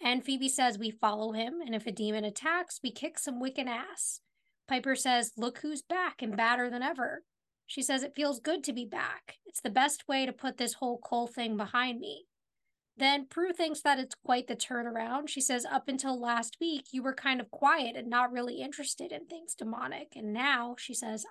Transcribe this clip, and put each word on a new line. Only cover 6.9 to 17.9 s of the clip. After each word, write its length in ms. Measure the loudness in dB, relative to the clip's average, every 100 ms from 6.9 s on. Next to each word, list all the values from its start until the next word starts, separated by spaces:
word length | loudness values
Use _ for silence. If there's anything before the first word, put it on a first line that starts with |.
| 0 -4 -4 -12 _ _ _ -10
She 160 | -4
says, 220 | 0 0
"It 120 | 0 0
feels 260 | 0 0
good 240 | 0 0 -2
to 80 |
be 100 | -4
back. 540 | -4 -4 -4 -6 -12 -20 -12
It's 160 | -6
the 80 | 2
best 360 | 4 4 4 0
way 160 | 0 0
to 80 |
put 240 | -2 -4 -2
this 160 | -4
whole 240 | -2 -2 -4
Cole 300 | -2 0 0
thing 280 | -2 0 0
behind 460 | 2 2 2 0
me." 240 | -8 -12 -16 _ _ _ _ _ _ 2
Then 300 | 4 4 0
Prue 260 | 0 0
thinks 260 | 2 0 2
that 160 | 4 4
it's 180 | 2 -4
quite 320 | 2 2 2
the 100 | -4
turnaround. 720 | -2 -2 -2 -2 -2 -2 -2
She 100 | -2
says, 240 | 0 0
"Up 240 | 0 -2 0
until 320 | -2 -2 -2
last 380 | 0 0 -2 -2
week, 280 | -2 -2 -4
you 100 | -2
were 120 | -2
kind 260 | 0 2 0
of 100 | -2
quiet 460 | 4 6 6 4